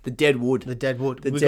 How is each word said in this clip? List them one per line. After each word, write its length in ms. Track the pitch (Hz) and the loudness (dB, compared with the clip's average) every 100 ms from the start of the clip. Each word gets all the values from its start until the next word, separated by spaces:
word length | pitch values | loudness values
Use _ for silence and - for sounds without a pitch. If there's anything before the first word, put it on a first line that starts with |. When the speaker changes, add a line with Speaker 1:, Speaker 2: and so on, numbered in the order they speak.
Speaker 1:
The 60 | 131 | -10
dead 240 | 120 147 127 | 0 2 2
wood. 260 | 123 131 | 0 0
Speaker 2:
The 140 | 127 123 | -2 -4
dead 240 | 135 123 | -4 -2
wood. 220 | 135 127 | -4 -4
Speaker 1:
The 100 | 139 | -2
Speaker 2:
We 80 | |
Speaker 1:
dead 60 | 143 | 2